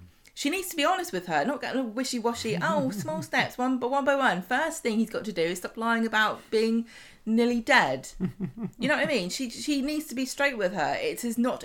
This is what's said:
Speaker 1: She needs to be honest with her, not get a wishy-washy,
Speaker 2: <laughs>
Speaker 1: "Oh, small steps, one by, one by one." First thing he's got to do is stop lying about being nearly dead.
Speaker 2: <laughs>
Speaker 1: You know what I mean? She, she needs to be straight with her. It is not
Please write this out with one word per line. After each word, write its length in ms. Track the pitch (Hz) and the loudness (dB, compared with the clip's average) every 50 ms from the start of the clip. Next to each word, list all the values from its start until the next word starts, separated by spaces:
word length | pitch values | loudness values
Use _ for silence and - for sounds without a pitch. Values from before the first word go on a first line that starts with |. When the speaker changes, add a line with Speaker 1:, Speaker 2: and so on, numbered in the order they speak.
| 90 - - _ _ - - | -14 -20 -20 _ _ -18 -10
Speaker 1:
She 160 | - - 285 | -4 -2 -2
needs 200 | 339 392 359 - | -2 -2 -4 -6
to 60 | - 330 | -2 0
be 80 | 285 | 2
honest 260 | 320 370 381 359 - | 2 2 0 -2 -4
with 140 | - 180 175 - | -4 -6 -4 0
her, 160 | 160 147 143 | 0 2 2
not 180 | 220 285 247 | 2 -2 -4
get 140 | - - - | -4 -4 -2
a 80 | 254 262 | -2 -2
wishy-washy, 720 | 226 208 240 262 - - 240 214 233 233 - - 226 202 175 | -2 -2 -4 -4 -2 -2 0 0 0 -2 -2 -2 -2 -2 0
Speaker 2:
<laughs> 20 | |
Speaker 1:
"Oh, 280 | 202 311 320 302 269 262 | 0 2 2 2 0 0
small 300 | 208 208 - 311 311 311 | -2 -4 -4 -4 -4 -4
steps, 360 | - - - 262 226 - - - | -4 -2 0 0 0 0 0 -2
one 200 | 247 254 262 247 | 0 0 0 0
by, 100 | 254 247 | 0 0
one 180 | 269 277 269 | 0 2 2
by 100 | 285 277 | 4 2
one." 260 | 277 262 233 185 175 | 4 4 2 2 0
First 400 | 185 - 254 262 320 330 320 - | -2 0 0 0 0 0 -4 -2
thing 160 | - 240 214 220 | -2 0 2 2
he's 120 | 226 220 | 0 0
got 160 | - - - | -2 -6 -6
to 80 | 214 190 | -4 -2
do 80 | 175 160 | 0 0
is 160 | 170 180 175 | 0 0 -2
stop 180 | - 226 - - | -6 -8 -8 -4
lying 280 | 226 233 233 226 226 | 0 0 2 2 2
about 360 | 226 220 214 214 208 151 - - - | 2 2 2 2 2 0 -4 -6 -2
being 340 | - 220 220 226 226 233 233 - - - - - - - - | 0 2 2 4 2 0 -2 -4 -10 -20 -20 -20 -20 -10 -2
nearly 340 | 214 220 226 233 240 240 240 | 2 4 4 4 4 2 0
dead. 500 | 220 - 277 240 180 139 131 131 - - - - | 2 6 6 6 6 4 2 -2 -6 -10 -8 -4
Speaker 2:
<laughs> 0 | 185 - - - 196 139 - 226 233 - - - | -4 -4 -4 -4 -8 -8 -6 -6 -8 -8 -6 -2
Speaker 1:
You 80 | 233 269 | 0 0
know 80 | 294 | 2
what 80 | 269 277 | 2 2
I 20 | 320 | 2
mean? 220 | 294 220 175 180 | 0 0 0 -2
She, 200 | - - 269 233 | -4 -6 -6 -6
she 320 | - 262 233 - 294 277 | -6 -8 -4 -2 -2 0
needs 240 | 254 294 302 302 302 | 0 -2 -2 -4 -6
to 100 | - 233 | -6 -4
be 100 | 247 262 | -4 -4
straight 320 | 254 - - 285 285 262 220 | -4 -2 0 0 0 0 2
with 160 | 202 175 202 | 0 0 0
her. 220 | 185 147 139 139 95 | 0 0 0 0 0
It 220 | 98 151 151 - - | 0 -2 -2 -2 -4
is 120 | 240 226 - | -4 0 2
not 260 | 233 254 202 - - | 2 0 0 -2 -6